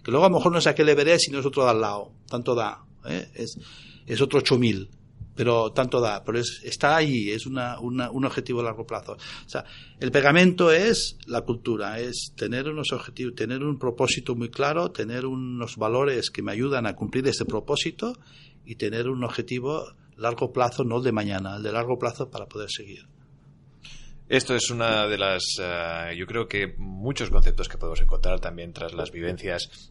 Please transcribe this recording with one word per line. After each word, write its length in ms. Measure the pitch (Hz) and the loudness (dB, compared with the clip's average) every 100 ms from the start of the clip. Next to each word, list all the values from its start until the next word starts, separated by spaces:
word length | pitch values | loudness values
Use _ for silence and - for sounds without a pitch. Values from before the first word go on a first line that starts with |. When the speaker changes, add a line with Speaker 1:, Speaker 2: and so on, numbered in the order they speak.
Speaker 1:
que 80 | - | 0
luego 140 | 131 185 | 4 6
a 40 | |
lo 60 | 170 | 6
mejor 160 | 170 | 4
no 60 | 170 | 4
es 100 | 156 | 2
aquel 220 | 143 151 | 6 6
Everest 400 | 143 143 170 - | 6 6 4 4
y 20 | |
no 80 | 139 | 0
es 60 | 135 | -2
otro 180 | 135 | 4
de 60 | 127 | 4
al 100 | 110 | 4
lado, 320 | 107 101 101 - - | 2 -4 -10 -16 -10
tanto 280 | 123 120 120 | -6 0 0
da, 280 | 104 107 - - 123 | 0 -6 -18 -18 -8
¿eh? 240 | 85 - - | -8 -8 -10
Es, 220 | 113 - - - - - - | -10 -10 -18 -20 -20 -18 -6
es 160 | 117 | 0
otro 180 | 139 143 | 2 2
ocho 180 | 127 123 | 4 4
mil, 320 | 120 98 98 - - - - - | 4 0 -6 -18 -20 -18 -14 -2
pero 360 | 120 117 110 | 2 2 2
tanto 300 | - 127 127 | 0 0 2
da, 200 | 113 101 - | 0 -2 -2
pero 140 | 113 | -2
es, 220 | 117 - 120 | -2 -8 -10
está 320 | - 143 160 | 0 2 4
ahí, 320 | 151 123 104 | 2 0 -2
es 160 | 110 131 | -6 -6
una, 340 | 131 123 120 | -6 -6 -6
una, 320 | 120 127 120 | -6 -4 -4
un 140 | 127 131 | -2 -2
objetivo 340 | - - 120 | -4 -4 -4
a 40 | |
largo 220 | 117 110 113 | -4 -6 -8
plazo. 280 | 107 - | -10 -10
O 360 | 101 - - - | -14 -14 -18 -10
sea, 140 | - - - - - | -10 -10 -18 -20 -8
el 120 | 127 | 2
pegamento 580 | 139 139 165 185 180 175 | 4 6 8 6 6 6
es 460 | 160 214 220 - - - | 6 4 2 -2 -8 -6
la 140 | 117 | -6
cultura, 580 | - 117 123 107 101 113 | -4 -4 -2 -2 -4 -6
es 340 | 123 117 - - | -8 -8 -10 -8
tener 320 | 104 123 143 | -6 -4 -6
unos 240 | 151 139 | -6 -4
objetivos, 440 | 127 - 120 127 - | -6 -8 -10 -8 -6
tener 280 | 113 131 | -6 -4
un 160 | 147 135 | -4 -2
propósito 560 | 127 120 131 - 127 120 | -4 0 0 0 -4 -4
muy 140 | 117 | -4
claro, 420 | - 143 160 190 | -2 0 0 -2
tener 340 | 196 110 123 131 | -4 -6 -4 -6
unos 520 | 131 127 123 117 110 | -6 -6 -6 -8 -4
valores 520 | 110 123 143 123 - | 0 2 2 0 -4
que 120 | - | -6
me 100 | 101 | -6
ayudan 360 | 104 135 135 110 | -2 -2 0 -2
a 80 | 95 | -4
cumplir 300 | 104 127 135 | -4 -2 0
ese 180 | - 117 | 0 -2
propósito 720 | 110 - 143 165 - 226 247 - - - - - | -4 -2 -2 -2 -4 -8 -8 -18 -20 -20 -20 -18
y 100 | 113 | -6
tener 320 | 107 113 123 | -4 -2 -4
un 160 | 131 | -2
objetivo 640 | 120 - - 123 131 156 - - _ - | -4 -6 -6 -4 -4 -6 -8 -16 _ -6
largo 340 | 110 120 131 | -4 -2 -2
plazo, 320 | 131 120 131 | 0 0 0
no 140 | 127 120 | -2 0
el 60 | |
de 100 | 127 | 0
mañana, 420 | 110 101 95 95 101 | 0 -2 -4 -6 -8
el 80 | |
de 80 | 104 | -4
largo 260 | 110 117 127 | -4 -2 -2
plazo 320 | 123 113 143 | -4 -4 -8
para 160 | 110 98 | -8 -12
poder 220 | 107 104 | -12 -10
seguir. 380 | - 101 95 - _ - - - - - - - - - - - | -10 -12 -20 -20 _ -20 -20 -20 -20 -20 -20 -20 -18 -18 -16 -2
Speaker 2:
Esto 260 | 131 131 | -2 0
es 160 | 123 - | -2 -2
una 380 | 117 113 110 107 | -2 0 2 0
de 100 | 101 | 0
las, 260 | 98 92 - - | 0 0 -4 -6
eh, 560 | 90 87 85 85 85 85 | -6 -4 -4 -6 -6 -8
yo 120 | 92 | -6
creo 200 | 113 113 | -4 -4
que 280 | 101 95 - | -2 -4 -4
muchos 540 | 98 95 117 139 104 | -8 -6 -6 -4 4
conceptos 360 | 92 - - 92 | 8 10 8 0
que 120 | - | -4
podemos 200 | 82 80 | -2 6
encontrar 400 | - 82 90 90 | 6 8 4 2
también 340 | 87 85 85 | 0 -8 -12
tras 200 | 82 82 | -8 -8
las 180 | 85 78 | -6 -8
vivencias 800 | 85 85 87 98 87 - - - | -4 -6 -4 -4 -6 -6 -12 -14